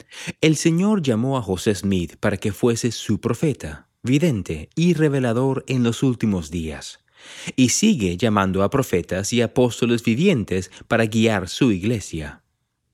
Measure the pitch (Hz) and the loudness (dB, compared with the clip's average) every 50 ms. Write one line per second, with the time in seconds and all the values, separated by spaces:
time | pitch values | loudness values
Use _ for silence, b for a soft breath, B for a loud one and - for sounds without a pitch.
0 | B B B B B B B _ - 160 156 - - 165 165 170 196 208 220 196 | B B B B B B B _ 2 2 2 2 2 0 2 2 2 2 0 2
1 | 151 131 113 107 123 135 135 131 104 98 92 90 - 113 101 85 - 98 98 92 | 0 0 0 0 0 -2 -2 -2 -2 -4 -4 0 0 0 0 0 0 0 0 0
2 | 85 - - - - 107 98 - - 107 98 - - 120 117 113 - 120 110 - | -2 -4 -6 -4 -4 -2 -2 -2 -4 -6 -2 0 0 0 2 0 -2 -4 -4 -6
3 | - - 107 95 - 117 120 - 170 156 117 - - 80 76 - - _ _ _ | -4 -4 -4 -2 -2 -4 -2 -2 -2 -2 -2 -4 -8 -14 -14 -16 -20 _ _ _
4 | - 113 135 147 175 170 123 98 85 - 82 76 - - _ 160 170 180 165 147 | -2 0 2 2 2 2 0 -2 -4 -6 -8 -8 -10 -8 _ 0 2 2 4 4
5 | 156 147 139 135 127 120 113 123 131 135 127 123 - - 131 127 120 117 113 - | 2 2 2 0 0 0 0 0 0 0 -2 -4 -4 -2 0 2 2 0 2 2
6 | 139 131 117 - - 110 98 90 82 76 87 87 80 78 73 71 - - - - | 0 0 0 0 0 0 0 -2 -4 -6 -6 -6 -6 -8 -10 -12 -14 -16 -18 -20
7 | B B B B B B B B B B B - 131 117 - - 202 226 208 135 | B B B B B B B B B B B 2 2 2 2 2 2 2 2 2
8 | 98 87 87 87 120 113 104 101 95 95 92 95 98 104 - 135 127 - - 87 | 0 -2 0 0 0 2 2 2 2 2 2 0 0 2 0 0 0 0 -2 -2
9 | 82 - 87 92 107 - 120 117 117 110 - 131 123 120 - - 127 117 120 113 | -2 -4 -6 -6 -4 -2 0 0 0 0 2 2 2 2 0 0 0 0 0 0
10 | - 120 110 123 175 202 170 117 92 - 90 95 90 B B B B - 113 113 | 0 0 0 2 2 2 2 2 0 -2 -4 -4 -4 B B B B 0 0 2
11 | 113 107 110 113 110 113 107 95 92 95 - - 143 120 101 87 92 110 123 104 | 2 2 2 4 4 4 2 0 -2 -6 0 2 2 2 2 2 0 -2 -4 -4
12 | - - - 80 76 71 - - _ _ _ _ _ _ _ _ _ _ | -6 -8 -10 -10 -10 -10 -14 -18 _ _ _ _ _ _ _ _ _ _